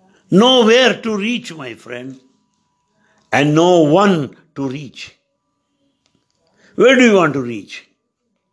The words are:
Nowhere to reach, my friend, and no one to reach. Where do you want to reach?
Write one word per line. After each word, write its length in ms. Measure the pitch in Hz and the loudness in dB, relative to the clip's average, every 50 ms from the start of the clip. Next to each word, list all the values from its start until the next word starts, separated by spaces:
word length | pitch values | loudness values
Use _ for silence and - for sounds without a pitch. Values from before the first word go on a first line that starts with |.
| _ _ _ _ _ - | _ _ _ _ _ 0
Nowhere 680 | 165 185 233 262 262 254 220 220 226 254 262 226 196 - | 2 2 4 4 4 4 4 4 4 4 2 2 0 -4
to 140 | - 226 214 | -8 -8 -8
reach, 380 | 196 202 233 247 208 - - 165 | -6 -6 -6 -8 -8 -10 -14 -16
my 200 | 156 135 120 110 | -16 -16 -16 -16
friend, 440 | - - 120 123 123 127 131 131 - _ _ _ _ _ _ _ _ _ _ _ _ _ _ _ _ _ _ _ _ _ - | -16 -16 -16 -16 -14 -14 -16 -18 -20 _ _ _ _ _ _ _ _ _ _ _ _ _ _ _ _ _ _ _ _ _ -6
and 240 | - 131 147 151 151 | -4 -2 0 0 2
no 280 | 160 170 180 180 170 | 2 2 4 4 2
one 540 | 151 143 156 190 208 202 185 156 135 - - _ _ _ - | 2 2 2 2 2 2 0 -2 -4 -8 -12 _ _ _ -14
to 120 | 135 139 131 | -12 -10 -10
reach. 480 | 127 151 143 107 - - - - _ _ _ _ _ _ _ _ _ _ _ _ _ _ _ _ _ _ _ _ _ _ _ _ _ _ _ _ _ _ _ _ - | -10 -12 -16 -18 -20 -20 -20 -20 _ _ _ _ _ _ _ _ _ _ _ _ _ _ _ _ _ _ _ _ _ _ _ _ _ _ _ _ _ _ _ _ -2
Where 200 | - 202 247 269 | 2 2 4 4
do 80 | 254 254 | 4 4
you 100 | 233 202 | 4 4
want 200 | 190 170 147 131 | 2 0 0 -2
to 80 | 139 | -4
reach? 460 | 123 120 117 104 92 - - - - _ _ _ _ _ _ _ _ _ _ _ _ _ | -8 -8 -10 -12 -14 -16 -20 -20 -20 _ _ _ _ _ _ _ _ _ _ _ _ _